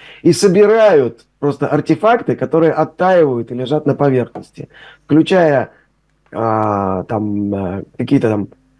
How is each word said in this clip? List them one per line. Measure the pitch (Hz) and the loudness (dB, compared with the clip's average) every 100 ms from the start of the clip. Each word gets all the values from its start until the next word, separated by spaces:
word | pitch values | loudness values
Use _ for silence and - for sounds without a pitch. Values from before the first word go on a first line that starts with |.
| - - | -20 -4
и | 170 | 0
собирают | 165 202 180 208 226 214 160 120 - _ _ | 2 2 4 4 4 4 4 2 -6 _ _
просто | 143 139 143 | -4 -4 -2
артефакты, | 143 - 151 214 240 - - | -2 0 0 2 0 -2 -4
которые | 127 160 160 | -2 0 2
оттаивают | 143 160 - 185 180 151 123 117 | 0 -4 -2 2 2 2 0 -6
и | 123 | -8
лежат | 127 151 151 | -4 -2 -2
на | 131 | 0
поверхности, | 143 131 113 - - - - - - _ _ | 0 0 -4 -10 -20 -20 -20 -20 -20 _ _
включая, | 147 156 185 160 139 - _ _ _ _ _ _ | 0 2 2 2 0 -4 _ _ _ _ _ _
а, | 98 113 110 107 101 95 95 | -6 -4 -2 -2 -2 -2 -4
там, | 85 110 104 101 101 | -6 -6 -4 -6 -6
э, | 98 92 98 - - | -6 -6 -8 -12 -10
какие-то | 123 147 113 | -2 0 0
там | 104 98 _ _ | -4 -6 _ _